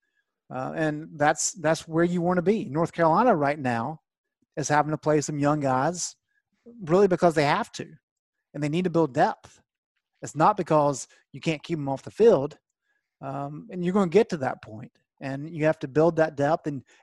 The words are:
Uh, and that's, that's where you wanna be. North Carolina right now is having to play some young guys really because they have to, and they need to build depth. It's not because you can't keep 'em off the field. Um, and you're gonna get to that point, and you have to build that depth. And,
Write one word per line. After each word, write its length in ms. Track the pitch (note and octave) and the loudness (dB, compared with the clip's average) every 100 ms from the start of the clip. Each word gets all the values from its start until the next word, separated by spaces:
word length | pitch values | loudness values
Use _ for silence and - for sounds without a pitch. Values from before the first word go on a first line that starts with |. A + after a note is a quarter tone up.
| _ _ _ _ - | _ _ _ _ -16
Uh, 200 | B2+ C3+ D#3+ | -10 -8 -4
and 320 | D#3 D3+ D#3+ E3 | -4 -4 -10 -2
that's, 360 | D3 D#3+ - | 0 0 -4
that's 340 | G#3 D3+ D#3+ - | -4 -2 -2 -2
where 180 | D#3+ | 0
you 160 | F3 F3 | 0 0
wanna 220 | E3+ F3+ | 0 0
be. 220 | E3+ A3 | 0 0
North 280 | C#3 C#3+ E3 | -2 -2 -2
Carolina 420 | - E3 E3+ B3 | 0 2 4 4
right 240 | F3+ C#3 D3+ | 4 2 0
now 420 | B2+ A#2 B2 D#3+ _ _ _ _ _ - | -2 -2 -4 -8 _ _ _ _ _ -8
is 120 | C#3 | 0
having 220 | C#3+ D3 | 0 0
to 80 | D3+ | -2
play 220 | D#3 D3+ | 0 0
some 180 | C#3+ D3+ | 0 -2
young 220 | C#3+ D3+ | 0 0
guys 560 | C#3 B2+ C#3+ F3+ - - _ _ _ _ - A#3+ | 0 0 0 -4 -8 -12 _ _ _ _ -20 -14
really 220 | E3 F3+ G3+ | 0 2 4
because 280 | F3 F3 | 4 2
they 100 | D#3 | 4
have 260 | C#3+ F3 A#3 | 2 0 -4
to, 140 | - - D#3 _ _ _ _ _ | -10 -16 -18 _ _ _ _ _
and 80 | D#3 | -6
they 60 | D3 | -4
need 160 | D#3+ | -2
to 60 | F#3 | 0
build 240 | E3 D#3 | 0 0
depth. 460 | B2 G3 - - _ _ _ _ _ _ _ | 2 0 0 -14 _ _ _ _ _ _ _
It's 120 | C3 | -10
not 220 | A#2 E3+ G#3 | 2 2 2
because 500 | E3+ D#3 D3 C3+ - _ _ | 2 2 2 0 -8 _ _
you 80 | - | -8
can't 220 | - D#3 | -4 -4
keep 160 | - D#3 | -4 -6
'em 100 | C#3 | -4
off 140 | C3+ | -8
the 80 | - | -8
field. 480 | - A3+ E3+ D3 - _ _ _ _ _ _ | 2 4 4 2 -8 _ _ _ _ _ _
Um, 480 | C#3 C#3 C#3+ D3+ - | -12 -10 -10 -12 -12
and 140 | F3+ | -6
you're 100 | F3 | -2
gonna 160 | G3 F#3 | 0 2
get 180 | F3 A3+ | 2 2
to 60 | E3 | 0
that 240 | B2+ C3 | -4 -6
point, 300 | - A2 - _ _ _ | -10 -16 -16 _ _ _
and 280 | C#3 C3+ D3+ | -10 -8 -8
you 100 | E3+ D#3 | -2 0
have 120 | D#3 | 0
to 80 | C#3 | -2
build 280 | C3+ D#3+ D#3+ | 2 2 4
that 200 | D#3 C#3 | 0 0
depth. 300 | C#3+ E3+ - | 0 0 -2
And, 160 | C#3 - _ | -10 -12 _